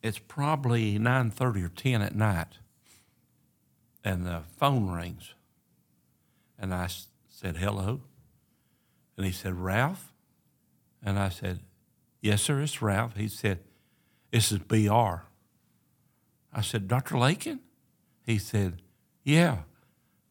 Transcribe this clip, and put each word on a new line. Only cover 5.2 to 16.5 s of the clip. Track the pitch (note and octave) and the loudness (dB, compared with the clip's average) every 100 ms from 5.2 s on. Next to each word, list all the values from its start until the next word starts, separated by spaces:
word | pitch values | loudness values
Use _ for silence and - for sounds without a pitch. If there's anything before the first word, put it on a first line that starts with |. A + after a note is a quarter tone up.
| - - _ _ _ _ _ _ _ _ _ _ _ - | -18 -20 _ _ _ _ _ _ _ _ _ _ _ -10
And | F#2+ | -6
I | F2+ F2+ | -4 -4
s-, | - - _ _ | -8 -16 _ _
said, | - F#2 E2 | -10 -8 -2
"Hello." | F#2+ G2+ F#2+ C3+ - _ _ _ _ _ _ _ _ _ _ - | -2 -2 -4 -4 -10 _ _ _ _ _ _ _ _ _ _ -6
And | G2 | -4
he | |
said, | F2+ F#2+ | -4 -6
"Ralph?" | F2+ F#2 G2+ C#3 F#3+ - _ _ _ _ _ _ _ _ _ | -4 -2 0 0 -2 -14 _ _ _ _ _ _ _ _ _
And | G#2 G2 | -4 0
I | G2 | -2
said, | F2 F#2+ F2+ - _ _ _ _ _ | -4 -6 -8 -10 _ _ _ _ _
"Yes, | G#2+ G2+ | 0 2
sir, | - C#3 | 2 0
it's | D3 - | -2 -2
Ralph." | A2 G2 A#2+ G2 | 0 0 -2 -4
He | G#2+ | -6
said, | - G#2+ F#2 - _ _ _ _ _ _ | -2 -2 -2 -8 _ _ _ _ _ _
"This | A#2 G#2+ | 2 4
is | G2 | 0
B | - A2 G#2 | 2 4 6
R." | A2 A2 F2 - _ _ _ _ _ _ _ _ _ _ _ _ | 4 2 -2 -10 _ _ _ _ _ _ _ _ _ _ _ _